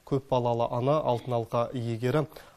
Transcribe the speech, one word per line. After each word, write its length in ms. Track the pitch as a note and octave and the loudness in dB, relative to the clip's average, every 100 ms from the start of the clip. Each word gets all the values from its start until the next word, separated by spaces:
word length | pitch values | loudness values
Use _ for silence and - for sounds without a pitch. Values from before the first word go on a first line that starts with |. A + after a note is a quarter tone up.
| - | -4
Көп 220 | C#3 - | -4 0
балалы 380 | B2+ A#2+ A#2 A#2 | 0 2 0 0
ана, 300 | A#2+ C3 D#3 | 0 2 2
алтын 320 | B2+ A#2 B2 | 2 0 0
алқа 320 | A#2+ A2+ A#2+ A#2 | -2 0 -2 -2
иегері 520 | C3 A#2 A2+ B2 D3+ C#3+ - - | -4 -4 -2 0 0 0 -8 -20